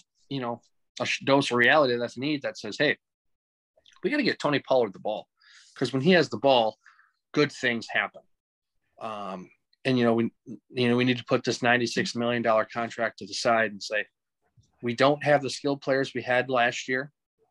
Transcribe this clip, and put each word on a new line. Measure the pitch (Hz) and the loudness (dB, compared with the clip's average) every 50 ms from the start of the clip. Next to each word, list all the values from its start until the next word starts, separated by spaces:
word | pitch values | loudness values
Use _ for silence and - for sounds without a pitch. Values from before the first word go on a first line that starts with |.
| - _ _ _ _ - | -20 _ _ _ _ -10
you | 139 135 | -8 -6
know, | 120 120 120 117 _ _ _ _ _ _ _ - | -6 -6 -6 -8 _ _ _ _ _ _ _ -6
a | 123 | -6
sh-, | - - - - | -4 -4 -2 0
dose | 131 135 143 135 - | 4 4 4 4 2
of | 120 | 2
reality | 120 120 123 143 156 143 123 120 | 4 4 6 6 6 4 4 2
that's | 120 120 113 - 123 | 0 -2 -4 -6 -6
needed | 131 151 151 135 135 | -4 -4 -4 -4 -4
that | 113 - - | -6 -8 -8
says, | - 107 98 | -8 -8 -2
"Hey, | - 147 143 - - _ _ _ _ _ _ _ _ _ _ _ _ _ _ _ _ _ _ _ _ - | 0 2 2 2 0 _ _ _ _ _ _ _ _ _ _ _ _ _ _ _ _ _ _ _ _ -4
we | 190 | -2
gotta | 285 294 240 | -2 0 0
get | 156 - - | 0 0 0
Tony | - 147 147 135 | 0 -2 0 -2
Pollard | - - 135 127 117 101 92 | 0 2 2 2 2 0 -2
the | 95 | -8
ball, | 95 101 107 90 - _ _ _ _ _ - - - _ - | -8 -6 -6 -6 -8 _ _ _ _ _ -20 -20 -20 _ -8
'cause | - 135 120 - | -6 -4 -2 -2
when | 131 131 | 0 2
he | 175 185 | 4 4
has | 170 139 123 | 4 4 2
the | - | -2
ball, | 107 - 139 131 120 110 107 - _ _ _ _ _ _ _ _ _ _ _ - | 0 2 4 4 4 4 2 -2 _ _ _ _ _ _ _ _ _ _ _ 0
good | 143 147 143 | 0 0 0
things | - - - 123 117 113 104 - | 0 -2 -2 -2 -2 -4 -6 -6
happen." | - 113 101 98 - - - _ _ _ _ _ _ _ _ _ _ _ _ _ _ - | -4 -4 -4 -4 -6 -12 -20 _ _ _ _ _ _ _ _ _ _ _ _ _ _ -14
Um, | - 113 107 104 101 95 95 92 90 - _ _ _ _ _ _ - | -12 -12 -10 -10 -10 -10 -10 -12 -14 -16 _ _ _ _ _ _ -4
and, | 135 131 123 | -2 0 2
you | 120 | 2
know, | 117 117 | 2 2
we, | 117 113 110 - _ _ - 110 - _ _ | 2 0 -2 -4 _ _ -20 -20 -18 _ _
you | - 127 123 120 | -4 -2 0 0
know, | 120 | 2
we | 123 127 | 2 2
need | 127 123 | 0 0
to | 120 - | -2 -2
put | - 131 120 - | -2 -2 -2 0
this | 131 110 - 131 | -2 -4 0 2
ninety-six | 120 120 120 120 117 - 127 107 95 - | 2 2 2 2 0 -2 -2 -4 -2 -2
million | 120 120 117 120 120 117 | -4 -2 -2 0 0 2
dollar | 117 110 110 104 | 2 2 2 2
contract | - - 120 117 110 - - 113 107 - - | -2 -4 -8 -8 -6 -6 -4 -4 -4 -6 -8
to | 101 | -14
the | 95 101 | -12 -8
side | - - 123 117 113 110 107 104 | -4 0 2 2 2 2 0 -4
and | 98 - | -8 -10
say, | - 110 104 101 - _ _ _ _ _ _ _ _ _ _ _ _ _ _ - | -6 -4 -4 -4 -6 _ _ _ _ _ _ _ _ _ _ _ _ _ _ -4
"We | 120 120 | -4 0
don't | 113 135 139 147 147 139 | 4 4 4 4 2 2
have | 147 147 139 | 2 2 2
the | 135 127 | 2 0
skilled | - - - 143 139 139 | -8 -6 -4 -4 -4 -4
players | - 147 135 135 135 131 - | -2 -2 0 0 0 -2 -4
we | 123 | -6
had | 113 127 123 127 127 131 | -4 -2 0 0 0 0
last | 131 123 120 123 123 - - - | 0 0 2 0 0 -4 -6 -4
year. | 127 131 139 147 _ _ _ _ _ _ _ _ | -4 -4 -6 -8 _ _ _ _ _ _ _ _